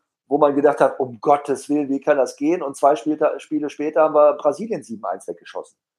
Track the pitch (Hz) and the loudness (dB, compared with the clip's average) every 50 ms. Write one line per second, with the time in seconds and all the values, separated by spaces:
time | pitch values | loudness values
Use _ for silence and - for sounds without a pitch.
0 | _ _ _ _ _ - 135 147 151 143 139 143 139 147 139 - 151 131 - - | _ _ _ _ _ -2 0 2 4 4 4 4 2 2 4 4 2 0 0 -2
1 | 131 127 120 110 - 151 143 143 143 - 135 127 - - 147 151 147 131 135 135 | -6 -8 -8 -4 2 2 2 2 2 -2 -6 -4 -4 -2 -2 -2 -2 -2 -4 -2
2 | - 151 147 139 123 113 - - 139 151 175 175 147 139 139 - - 139 151 151 | 0 0 2 2 0 -2 -2 -4 -2 -2 -2 -2 -4 -6 -4 0 2 2 2 2
3 | - 156 151 156 156 139 - - - - 156 151 147 143 - - 147 151 151 165 | 0 -4 -2 0 0 -2 -2 -4 -8 -6 -6 -4 -4 -6 -6 -6 -6 -2 0 2
4 | 156 156 147 151 147 147 143 - - 151 135 165 202 226 214 151 117 - 113 104 | 2 4 4 6 4 4 4 2 0 -2 -2 -2 -4 -6 -6 -8 -8 -10 -14 -10
5 | 110 95 92 98 - - 87 - - - - 92 78 _ _ _ _ _ _ | -8 -8 -8 -8 -8 -12 -14 -12 -14 -16 -14 -14 -14 _ _ _ _ _ _